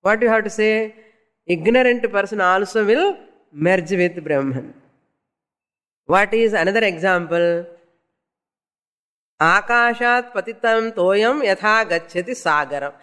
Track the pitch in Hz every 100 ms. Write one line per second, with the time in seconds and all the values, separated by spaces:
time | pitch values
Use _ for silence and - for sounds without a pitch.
0 | 185 214 233 220 214 208 214 220 214 214
1 | - _ _ _ - 175 170 247 247 240
2 | 233 202 196 214 185 185 202 220 208 247
3 | 392 359 - _ _ 147 165 185 165 185
4 | 175 175 151 143 135 131 - - _ _
5 | _ _ _ _ _ _ _ _ _ _
6 | - 185 208 220 226 202 165 214 214 170
7 | 190 180 165 170 170 170 175 - _ _
8 | _ _ _ _ _ _ _ _ _ _
9 | _ _ _ - 160 190 202 240 240 233
10 | 240 247 247 208 208 220 233 226 226 214
11 | 180 202 226 294 226 190 208 220 214 170
12 | 165 175 175 254 170 147 135 143 139 -